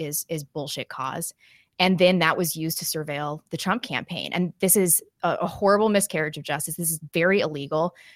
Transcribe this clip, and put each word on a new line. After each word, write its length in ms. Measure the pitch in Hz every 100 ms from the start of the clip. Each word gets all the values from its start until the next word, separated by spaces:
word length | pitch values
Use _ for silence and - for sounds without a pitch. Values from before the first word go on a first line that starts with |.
is, 260 | 151 151 -
is 140 | 160
bullshit 460 | 143 156 143 - 127
cause. 440 | - 131 165 - - _ _ _ -
And 200 | 180 180
then 200 | 185 185
that 180 | 160 160
was 200 | 165 160
used 220 | 160 -
to 40 |
surveil 560 | 165 160 151 143 147 151 -
the 80 | 160
Trump 260 | 185 226
campaign. 520 | - 131 - 180 73
And 180 | 170 180 -
this 160 | 185 202
is 260 | 185 - - _
a, 160 | 175 139
a 60 | 180
horrible 420 | - 202 202 220
miscarriage 480 | 202 - 165 156 151
of 80 |
justice. 320 | 143 147 165 156
This 140 | 165
is 100 | 160 151
very 260 | 170 175 196
illegal. 540 | 160 151 139 156 175 - -